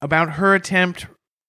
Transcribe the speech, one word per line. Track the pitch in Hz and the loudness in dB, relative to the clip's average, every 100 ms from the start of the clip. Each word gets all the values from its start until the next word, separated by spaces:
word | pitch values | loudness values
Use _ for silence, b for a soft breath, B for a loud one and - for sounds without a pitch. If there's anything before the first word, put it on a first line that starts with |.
about | 143 160 160 | -2 0 0
her | 151 196 | 0 2
attempt | 196 - 185 180 175 - _ _ _ | 2 2 0 0 -2 -16 _ _ _